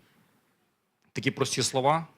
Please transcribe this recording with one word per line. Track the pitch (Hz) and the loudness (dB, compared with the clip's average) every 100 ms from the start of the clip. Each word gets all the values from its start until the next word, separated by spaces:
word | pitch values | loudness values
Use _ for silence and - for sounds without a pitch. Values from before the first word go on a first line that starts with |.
| _ _ _ _ _ _ _ _ _ _ _ | _ _ _ _ _ _ _ _ _ _ _
Такі | - 117 | -6 -4
прості | 131 123 - | -2 -2 0
слова | 123 135 131 160 160 | -2 2 2 2 -2